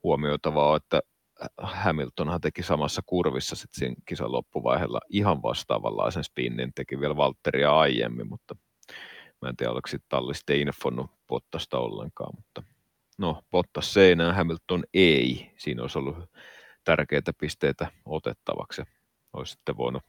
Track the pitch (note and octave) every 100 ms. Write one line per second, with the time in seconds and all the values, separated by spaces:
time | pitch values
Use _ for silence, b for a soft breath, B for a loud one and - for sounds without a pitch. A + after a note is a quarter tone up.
0 | F#2 D2 D2+ D2 D#2+ D2+ D2 D2+ _ -
1 | - _ _ _ - - F2+ F#2+ F#2 D#2
2 | B1+ - D#2 E2+ D2 - F2 D#2 D2 -
3 | - F2+ E2 B1+ - - - - C2 -
4 | - E2+ A#1 B1 - - A#1+ B1+ - A1+
5 | - G2+ G2+ C#2+ A1+ - - G#1+ G#1+ G#1
6 | G1+ - - - A#1+ A#1 B1+ - C2+ C2+
7 | D2 D2 C#2 C#2 - C2+ D2 D#2 D2 A#1
8 | A#1 A#1 G#1+ - _ - _ _ - B
9 | B B B _ C2 - A#1+ A#1+ - -
10 | _ C2+ B1+ D2+ - C#2+ C#2+ - C#2 A#1+
11 | - _ _ B1 _ E2 - B1+ A#1 G#1
12 | - - - - - - F2 _ _ _
13 | _ - F2+ D2+ _ F2+ F2 - - G#2
14 | F#2 E2+ E2+ F2+ E2 E2 - F2+ - F#2
15 | F2+ C#2+ B1+ - - _ - A#1+ A#1+ D#2
16 | C2+ E2+ E2+ B B B B B - E2
17 | D2 D2 E2 - D2+ - C#2+ C#2 E2 _
18 | - D#2 - - - G1+ - - - _
19 | _ _ _ - B1+ - - - B1 C2